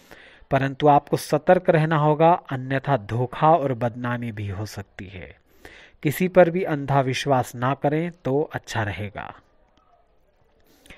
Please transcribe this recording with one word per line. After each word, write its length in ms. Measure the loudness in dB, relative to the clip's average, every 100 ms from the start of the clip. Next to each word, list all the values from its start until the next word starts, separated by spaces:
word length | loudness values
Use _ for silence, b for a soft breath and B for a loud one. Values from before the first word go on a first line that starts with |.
| B B B B -2
परंतु 380 | 0 0 2 4
आपको 280 | 4 4 -2
सतर्क 540 | -2 0 4 4 4
रहना 260 | 2 2 2
होगा, 360 | 2 4 4
अन्यथा 640 | 2 0 -10 -6 -4 0 -2
धोखा 540 | -2 -4 -4 0 4
और 240 | 4 2
बदनामी 580 | -2 -4 -4 -6 -6 -6
भी 160 | -8 -8
हो 180 | -8 -10
सकती 400 | -12 -16 -16 -16
है। 300 | -16 -18 -20 _ B B B B B
किसी 260 | -4 -2 2
पर 220 | 6 4
भी 120 | 4
अंधा 380 | -2 -4 0 0
विश्वास 540 | 0 -2 0 0 0
ना 200 | -4 -4
करें 380 | -2 -2 -2 -4 -8
तो 260 | -4 -2 -2
अच्छा 300 | -8 -8 -6
रहेगा। 520 | -6 -6 -10 -12 -14 -16 _ _ _ _ _ _ _ _ _ _ _ _ _ b b